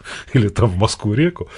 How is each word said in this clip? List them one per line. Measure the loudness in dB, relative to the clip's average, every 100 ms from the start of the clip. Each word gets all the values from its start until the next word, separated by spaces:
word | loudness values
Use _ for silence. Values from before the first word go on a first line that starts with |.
| -16 -16
<laughs> | -2
или | 2 2
там | 2 0
в | 2
Москву-реку, | 0 0 -2 2 0 -2 -12